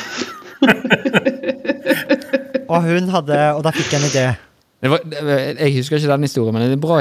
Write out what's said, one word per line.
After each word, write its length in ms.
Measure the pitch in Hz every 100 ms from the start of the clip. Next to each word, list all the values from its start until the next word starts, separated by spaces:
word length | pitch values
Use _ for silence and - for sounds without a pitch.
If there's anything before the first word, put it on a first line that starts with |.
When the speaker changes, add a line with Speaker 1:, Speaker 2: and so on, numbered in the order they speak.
| - - - - - -
Speaker 1:
<laughs> 2000 | 254 - - - 269 247 269 262 175 - - - 262 - - 277 - 269 - 269 208
Speaker 2:
Og 140 | 170 165
hun 240 | 175 185
hadde, 240 | 185 147 147 151
og 80 | 151
da 80 | 156 -
fikk 160 | -
jeg 60 | 143
en 60 | 143
idé. 140 | 135 127 110 - _ _ _
Speaker 1:
Det 60 | 131
var, 140 | 160 165
det, 300 | 143 147 139 135 -
jeg 160 | 147 131
husker 240 | 135 151
ikke 100 | 147
den 140 | 143 143
historien, 300 | 127 110 110
men 80 |
det 80 | 123
er 60 | 139
en 20 |
bra 140 | 156 160